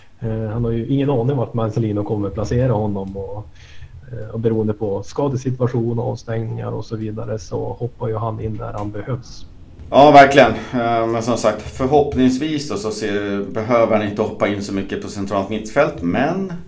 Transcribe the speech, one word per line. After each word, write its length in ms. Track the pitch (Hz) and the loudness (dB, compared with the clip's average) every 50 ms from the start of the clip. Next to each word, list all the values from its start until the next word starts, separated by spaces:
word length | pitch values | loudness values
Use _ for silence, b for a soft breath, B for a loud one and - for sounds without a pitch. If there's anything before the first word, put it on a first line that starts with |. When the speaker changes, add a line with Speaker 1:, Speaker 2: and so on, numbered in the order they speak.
| B B B - | B B B -8
Speaker 1:
Eh, 300 | 123 113 110 113 110 107 | -6 -4 -4 -2 -4 -4
han 120 | 104 120 120 | -2 -2 0
har 60 | 117 | 0
ju 160 | 117 117 113 | 0 0 0
ingen 240 | - 139 135 139 135 | 0 0 2 2 2
aning 260 | 147 120 113 127 143 | 2 2 2 2 2
vart 180 | 131 113 - - | 0 0 0 0
Marcelino 500 | 117 110 110 104 120 113 107 104 104 101 | 0 0 0 2 0 0 0 0 0 0
kommer 260 | 98 - 104 101 98 | 0 -2 -2 -2 -2
placera 420 | - 110 104 - 127 120 127 131 | -2 -4 -2 0 2 2 4 4
honom, 440 | 113 104 110 104 101 98 95 95 95 | 2 2 0 0 -2 -4 -6 -6 -8
och, 300 | 98 98 98 101 104 110 - b b b b b b b b b b - - | -8 -8 -8 -8 -10 -10 -12 b b b b b b b b b b -16 -12
eh, 160 | 123 117 110 110 | -10 -10 -10 -8
och 80 | - 117 | -4 -2
beroende 320 | 113 117 113 110 107 107 | 0 2 2 2 2 0
på 300 | 104 - 110 101 98 101 | 0 -2 -2 -2 -2 -2
skadesituation, 960 | 101 - - - 143 143 131 123 - 131 127 127 127 117 - 123 113 117 120 117 | -6 -6 -4 -2 -2 0 0 -2 -2 -2 -2 0 0 0 0 0 -2 0 -2 -2
avstängningar 720 | 117 117 117 117 - - 113 113 113 113 117 117 113 113 | -2 -4 -4 -6 -6 -6 -4 -4 -4 -4 -6 -6 -6 -6
och 140 | 113 113 113 | -6 -6 -8
så 120 | - 117 | -6 -6
vidare, 420 | 107 107 107 107 113 117 117 110 110 | -6 -6 -6 -6 -6 -6 -6 -6 -6
så 380 | - - - - - 113 110 - | -6 -6 -6 -6 -4 -6 -6 -6
hoppar 300 | 120 120 - - - 113 | -8 -8 -8 -6 -6 -4
ju 80 | 110 | -4
han 240 | 107 110 113 107 110 | -2 -2 -4 -4 -4
in 160 | 110 110 104 | -6 -6 -6
där 160 | 104 113 113 | -6 -8 -8
han 180 | 110 107 104 104 | -8 -6 -6 -6
behövs. 560 | 104 104 101 - 123 - - - - - - - - - - - - - - - | -8 -8 -6 -6 -6 -8 -8 -12 -14 -14 -14 -16 -16 -18 -20 -20 -18 -18 -6 2
Speaker 2:
Ja, 200 | - 120 143 147 | 6 6 8 10
verkligen. 400 | 143 139 139 135 139 147 127 113 | 12 10 10 10 10 8 6 6
Eh, 560 | 107 110 - - - 123 117 117 117 113 113 | 4 -2 -6 -6 -4 -2 0 2 2 2 2
men 160 | 113 113 117 | 0 0 0
som 140 | 113 123 120 | 0 0 0
sagt, 260 | 110 - 110 104 - | 2 2 0 0 0
förhoppningsvis 1040 | - - - - 135 131 147 143 143 147 - 127 127 127 127 127 147 160 156 147 - - | -4 -10 -6 -4 0 4 4 4 4 4 2 4 4 4 4 2 -2 -2 -2 -4 -4 -4
då, 80 | 107 | -6
så 140 | 92 - 110 | -4 -4 -4
ser, 540 | 107 - 110 104 101 101 101 101 101 101 98 95 | -4 -4 -2 -2 -2 -2 -2 -2 -2 -4 -4 -4
behöver 440 | 98 110 110 113 123 117 113 104 107 | -4 -4 0 2 4 4 4 4 4
han 120 | 104 104 101 | 2 2 0
inte 140 | 98 - | 0 -2
hoppa 260 | 107 104 - - 113 104 | -2 -2 -2 0 0 0
in 140 | 101 101 | 0 -2
så 120 | 101 - 101 | -4 -4 -4
mycket 280 | 98 95 - 101 98 | -4 -2 -2 -4 -6
på 60 | - 95 | -6 -6
centralt 420 | - 101 98 98 104 98 95 95 | -8 -6 -4 -2 -2 -2 -2 -2
mittfält, 520 | 110 107 110 - - 139 147 160 156 - | -4 -6 -6 -2 2 2 2 2 0 -4
men, 500 | - 87 85 110 131 156 170 196 196 190 170 - - | -4 -2 0 0 0 0 -2 -2 -4 -6 -8 -10 -12